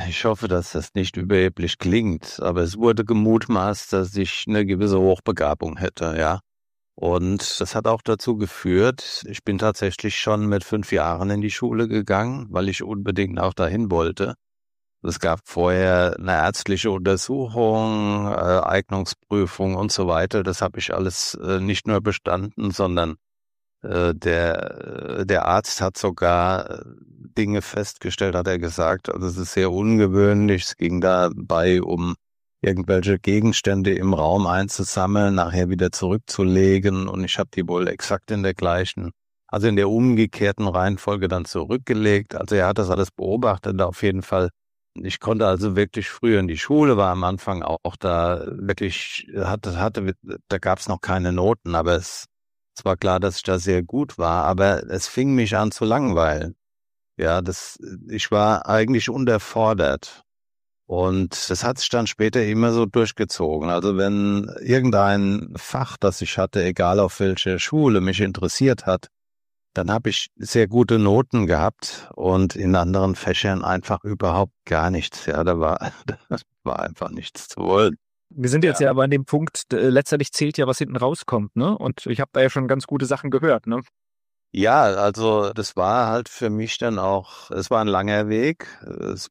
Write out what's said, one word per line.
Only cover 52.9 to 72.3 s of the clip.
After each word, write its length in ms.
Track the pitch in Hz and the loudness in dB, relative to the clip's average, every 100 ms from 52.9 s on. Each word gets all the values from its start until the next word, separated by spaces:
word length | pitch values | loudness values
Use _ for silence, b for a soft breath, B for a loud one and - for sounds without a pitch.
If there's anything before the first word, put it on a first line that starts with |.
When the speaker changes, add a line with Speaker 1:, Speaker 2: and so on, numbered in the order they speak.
| 92 | 0
Speaker 1:
klar, 220 | 95 92 | 0 2
dass 180 | 98 90 | 0 -2
ich 60 | |
da 140 | - 92 | -2 -2
sehr 240 | 92 90 | 2 0
gut 340 | 87 123 143 - | 0 -2 -4 -2
war, 280 | 82 85 78 | -2 0 0
aber 380 | 95 98 90 - | 2 2 2 -2
es 180 | 92 - | -6 -4
fing 260 | - 135 | -2 2
mich 220 | 131 110 101 | 2 2 0
an 160 | 107 | 0
zu 140 | - 110 | 0 0
langweilen. 680 | 120 135 82 80 76 80 - _ _ _ _ _ - | 0 2 2 2 0 -4 -10 _ _ _ _ _ -4
Ja, 240 | 82 85 | 0 0
das, 380 | 90 90 - - - 92 - | -2 -6 -10 -16 -16 -16 -10
ich 220 | 110 - | -8 0
war 360 | 104 104 107 - | 2 4 2 2
eigentlich 420 | 110 113 127 - | 2 4 0 0
unterfordert. 1120 | 123 123 110 - 113 110 107 76 67 - - _ _ _ _ _ _ - | -2 2 0 0 0 2 2 2 0 -6 -20 _ _ _ _ _ _ -6
Und 640 | 87 92 95 90 - - | -2 0 0 -2 -4 -4
das 140 | 90 | -2
hat 160 | 120 131 | -2 -2
sich 100 | - | -2
dann 160 | 120 110 | -2 -2
später 380 | - 107 123 107 | 0 0 2 0
immer 260 | 107 117 | 2 2
so 140 | 117 110 | 2 2
durchgezogen. 840 | 120 110 - 104 - 82 78 80 | 2 0 0 -4 -2 -2 -2 -2
Also 280 | 87 98 95 | 0 0 0
wenn 540 | 98 101 101 101 101 - | 0 2 0 0 -2 -6
irgendein 920 | - 127 127 107 101 101 98 104 - - | 0 2 4 4 4 4 2 0 -4 -12
Fach, 420 | - 131 131 - | -8 -4 -4 -2
das 220 | 98 - | -2 -2
ich 160 | 87 - | -4 -2
hatte, 260 | 95 101 | -2 0
egal 360 | 90 87 87 95 | 0 2 2 4
auf 200 | 95 - | 2 2
welcher 380 | 98 92 - 92 | -2 0 -2 -2
Schule, 440 | - 151 147 104 | -2 2 4 4
mich 180 | 92 95 | 2 0
interessiert 640 | 98 92 90 - 135 123 - | -2 -2 -4 0 2 2 0
hat, 220 | 92 - _ _ _ _ _ _ | -2 -4 _ _ _ _ _ _
dann 180 | - 90 | -6 -2
hab 160 | 110 117 | -2 0
ich 200 | - - - | -4 -6 -10
sehr 320 | - 117 104 | -2 2 4
gute 320 | 117 113 113 | 4 4 4
Noten 480 | 104 107 139 120 95 | 4 4 4 2 2
gehabt 640 | 80 92 - - - - - | 2 0 -2 -10 -14 -16 -4
und 400 | 87 | 2